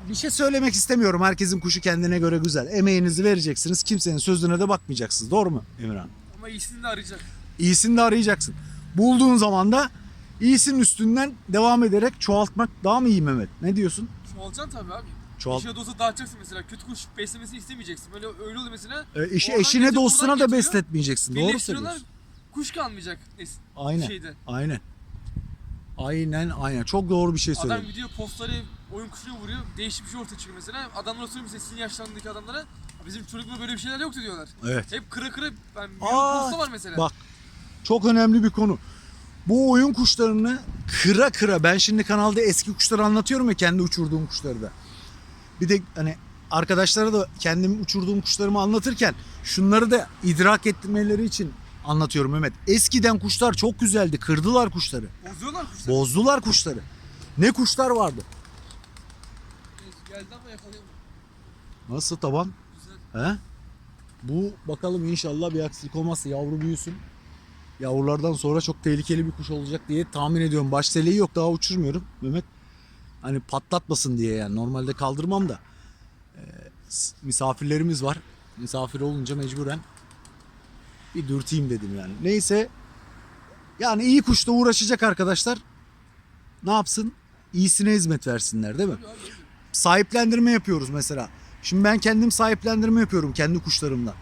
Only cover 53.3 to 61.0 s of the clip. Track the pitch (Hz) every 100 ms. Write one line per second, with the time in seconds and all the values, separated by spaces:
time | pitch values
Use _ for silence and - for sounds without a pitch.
53.3 | - 240 190 226 - 226 214 180 147 -
54.3 | 156 175 247 220 170 - 127 107 - -
55.3 | 151 254 339 302 - - 131 131 151 254
56.3 | 277 220 196 165 117 - - - - -
57.3 | - 202 - 240 - 262 240 185 120 -
58.3 | - - - - - - - - - -
59.3 | - - - - - 185 - - 196 196
60.3 | 240 247 214 202 208 202 -